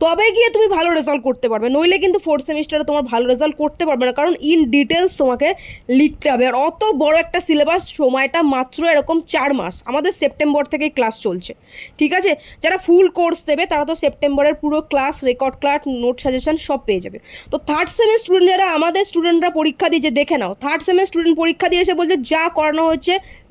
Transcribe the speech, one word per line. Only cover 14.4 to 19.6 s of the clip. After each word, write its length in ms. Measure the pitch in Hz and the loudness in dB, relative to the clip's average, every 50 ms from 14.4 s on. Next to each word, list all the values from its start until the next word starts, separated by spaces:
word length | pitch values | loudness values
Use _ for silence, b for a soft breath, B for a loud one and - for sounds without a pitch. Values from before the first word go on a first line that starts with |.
| 285 302 311 | 2 2 0
পুরো 260 | 302 - 294 302 311 311 | 0 -2 -2 -2 -2 -2
ক্লাস, 420 | - 294 277 262 285 302 - 277 | -2 -2 -2 -2 -2 -4 -4 -2
রেকর্ড 300 | 254 247 247 269 269 262 - | -2 -2 0 -2 -4 -4 -4
ক্লাস, 200 | - 285 285 294 294 285 | -2 -2 -2 -2 -2 -4
নোট 280 | 262 240 240 247 247 247 | -6 -4 -2 -4 -4 -2
সাজেশন 360 | - 277 - 262 247 302 311 | -2 -4 -2 -2 -2 -2 -2
সব 240 | 311 - - 285 269 - | -2 -2 -4 -6 -4 -2
পেয়ে 140 | - 202 185 | -2 -2 -2
যাবে। 180 | 180 190 196 - B B B B B B | -4 -8 -14 -16 B B B B B B
তো 80 | - 311 | -8 -6
থার্ড 300 | - - 294 311 359 - | -4 -2 -2 -2 -2 -2
সেমের 300 | - - 453 440 440 453 | 0 0 2 2 2 2
স্টুডেন্ট 300 | 453 - 370 381 359 359 | 2 2 2 4 4 4
যারা, 180 | 370 370 381 370 | 4 4 2 0
আমাদের 340 | 320 302 320 339 339 381 403 | 0 0 0 0 0 0 -2
স্টুডেন্টরা 460 | - - 339 330 349 339 339 339 349 | -2 -2 -2 0 2 2 2 0 0
পরীক্ষা 380 | 330 320 | 0 0